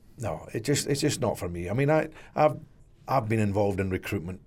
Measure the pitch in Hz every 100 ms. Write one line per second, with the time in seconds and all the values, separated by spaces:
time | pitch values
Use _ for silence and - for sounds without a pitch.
0 | - - 110 78 - 123 110 143 - 139
1 | 151 - 117 - 92 87 87 110 143 156
2 | 160 - - - 151 139 - - - -
3 | - 131 107 110 104 98 101 95 95 92
4 | - 101 82 92